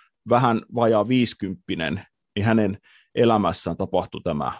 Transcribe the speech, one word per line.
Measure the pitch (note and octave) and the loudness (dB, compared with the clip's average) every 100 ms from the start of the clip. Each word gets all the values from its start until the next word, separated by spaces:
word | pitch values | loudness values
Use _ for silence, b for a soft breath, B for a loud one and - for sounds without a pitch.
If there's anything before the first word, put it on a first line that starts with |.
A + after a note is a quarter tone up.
| b _ A2 | b _ 0
vähän | A#2+ B2+ A2+ - | 2 4 0 -2
vajaa | A#2 A2+ G#2+ G#2+ | 0 2 2 2
viisikymppinen, | B2+ A#2 - F#2+ F2 - E2 D#2+ F#2 - _ _ G#2 | 2 0 -4 -8 -8 -8 -4 -4 -4 -10 _ _ -2
niin | |
hänen | A2 A2 G2+ G2+ b b b | 2 2 2 -4 b b b
elämässään | - A#2+ A2 F2 E2+ F2 E2 | 0 2 4 0 -2 -6 -6
tapahtui | F#2+ F#2 E2+ - | -2 -2 -4 -8
tämä | F2+ D2+ C2 | -6 -4 -4